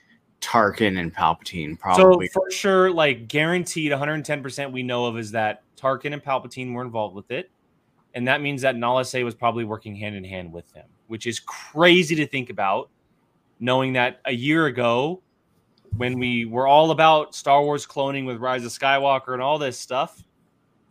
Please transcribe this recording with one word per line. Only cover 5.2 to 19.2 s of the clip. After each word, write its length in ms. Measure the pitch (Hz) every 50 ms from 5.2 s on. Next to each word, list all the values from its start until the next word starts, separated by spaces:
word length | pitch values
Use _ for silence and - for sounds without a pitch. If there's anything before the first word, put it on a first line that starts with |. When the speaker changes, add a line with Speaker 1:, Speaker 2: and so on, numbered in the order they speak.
| 113 104
Speaker 2:
that 320 | 104 117 107 107 104 - _ _ _
Tarkin 380 | _ - 135 135 127 - 147 147
and 100 | 143 -
Palpatine 480 | 143 135 127 110 123 - 131 127 127 120
were 80 | 120 123
involved 300 | 127 113 113 107 101 90
with 140 | 98 98 -
it. 200 | 120 139 - - _ _ _ _ _ _ _ _ _ _ _ _ -
And 120 | 123 120 127
that 100 | 135 147
means 200 | 147 143 143 131
that 160 | 127 135 127 117
Nala 260 | 120 120 127 131 127
Se 200 | 120 - 127 123
was 100 | 120 110
probably 300 | - 123 117 113 117 117
working 300 | 104 107 104 - 107 104 101
hand 180 | 107 104 104
in 80 | 98 92
hand 300 | 92 95 92 90 85 82
with 180 | 85 - _ -
them, 120 | 82 - _ _ _ _ -
which 200 | 110 110 - 120
is 140 | 113 -
crazy 720 | - - - - - - - 147 170 180 175 180 180 147 170
to 100 | 156 147
think 240 | 131 - 135 127 -
about, 400 | 110 95 101 98 98 113 135 - _ _ _ _ _ _ _ _ _ _ _ _ _ -
knowing 340 | 117 123 127 131 131 131 131
that 280 | 127 123 127 127 - -
a 60 | -
year 360 | 131 120 123 143 156 165 160 147
ago, 540 | 123 123 120 120 117 120 135 156 180 185 _ _ _ _ _ _ _ _ _ _ _ _ _ - - 107
when 200 | 123 123 127 127
we 280 | 127 123 123 120 117
were 220 | 113 113 123 131 135
all 240 | 143 151 160 160
about 440 | 156 143 160 160 156 156 151 - -
Star 260 | - - 147 139 143 147
Wars 220 | 147 147 143 143
cloning 400 | - - 147 135 139 139 139 135
with 120 | 131 123 113
Rise 260 | 120 127 127 127 120
of 80 | 120
Skywalker 600 | - - 143 135 139 139 139 139 135 131